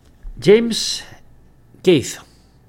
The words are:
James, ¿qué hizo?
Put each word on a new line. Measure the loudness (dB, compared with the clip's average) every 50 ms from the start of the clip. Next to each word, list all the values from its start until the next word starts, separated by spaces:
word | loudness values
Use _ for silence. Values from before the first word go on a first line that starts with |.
| _ _ _ _ -18 -18 -14 -2
James, | 2 4 4 4 2 0 -6 -6 -6 -8 -10 -10 -14 -18 -20 -20 -20 -20 -20 -20 _ _ _ _ _ _ _ _ 0
¿qué | 2 2
hizo? | 2 0 -4 -10 -16 -20 _ _ _ _ _ _ _ _